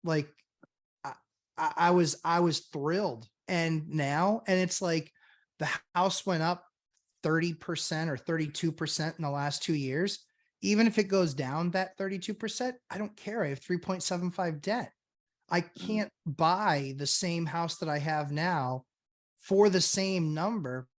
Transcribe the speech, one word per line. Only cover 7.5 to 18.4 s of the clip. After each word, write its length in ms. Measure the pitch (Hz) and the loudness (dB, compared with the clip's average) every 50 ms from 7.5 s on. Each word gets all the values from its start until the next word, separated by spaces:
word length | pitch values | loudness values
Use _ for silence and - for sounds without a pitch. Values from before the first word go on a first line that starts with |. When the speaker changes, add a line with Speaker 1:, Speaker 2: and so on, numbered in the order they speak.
| 160 | -2
Speaker 1:
percent 560 | 156 - - 170 - - - 165 156 160 165 | -6 -6 -6 -6 -4 -4 -4 -2 -2 -2 -2
or 80 | 139 | -4
thirty-two 540 | 127 - - 165 160 156 147 - - - 165 | -4 -4 -4 -2 -2 -2 -4 -4 -2 -2 -2
percent 460 | 156 - 160 151 - - 156 160 - - | -2 -2 -4 -4 -2 -2 -2 -4 -4 -4
in 40 | 160 | -4
the 60 | 143 | -4
last 320 | 139 143 143 143 143 - | -2 -2 -2 -2 -4 -4
two 140 | - - 160 | -2 -2 -2
years. 500 | 147 139 131 131 156 185 202 - - _ _ _ _ _ _ _ _ | 0 0 -2 -2 0 -2 -2 -4 -8 _ _ _ _ _ _ _ _
Even 260 | - 196 208 208 233 | 0 2 4 4 4
if 100 | 226 - | 4 4
it 60 | 220 208 | 2 2
goes 320 | 196 196 196 180 160 135 | 4 4 4 4 2 0
down 340 | 135 135 127 139 156 170 175 | -2 -4 -4 -2 -2 -2 0
that 240 | 170 185 190 185 - | 0 -2 -2 -2 -6
thirty-two 380 | - 196 190 196 185 180 - 208 | -6 -6 -4 -4 -6 -6 -6 -6
percent, 420 | 208 - 214 - - 254 254 247 247 _ _ | -6 -6 -6 -4 -4 -4 -4 -6 -8 _ _
I 80 | - | -8
don't 180 | 190 208 208 214 | -8 -8 -8 -10
care. 280 | - - 208 214 233 180 | -12 -10 -6 -4 -2 -2
I 60 | 143 | -2
have 100 | 139 135 | -4 -8
three 180 | - - 180 | -4 -4 -4
point 240 | 175 - - 185 180 | -4 -2 -4 -4 -4
seven 300 | 175 - 185 175 180 180 | -2 -4 -2 -2 -2 -4
five 300 | 175 - 185 170 160 147 | -2 -2 -2 -2 -4 -4
debt. 300 | 147 185 214 247 - - _ _ _ _ _ _ _ _ _ _ _ | -4 -2 -2 -2 -4 -8 _ _ _ _ _ _ _ _ _ _ _
I 140 | _ 170 175 | _ -2 -2
Speaker 2:
Mm. 80 | 175 - _ | -2 -2 _
Speaker 1:
can't 340 | - 185 190 220 214 208 - _ _ _ | -10 -6 -2 -2 -2 -2 -4 _ _ _
buy 720 | 165 135 - 165 160 180 190 214 196 160 143 139 135 135 | -8 -2 2 2 4 4 4 2 2 2 2 0 -4 -6
the 80 | 135 143 | -4 -2
same 400 | 143 - - 196 175 170 170 165 | 0 0 0 0 0 0 0 -2
house 320 | 151 139 170 170 165 - | -2 -2 -2 -4 -4 -4
that 120 | - 170 156 | -6 -4 -2
I 100 | 147 147 | -2 -2
have 320 | 143 160 156 151 147 143 | -2 -2 -2 -2 -2 -2
now 540 | 147 151 | -2 -2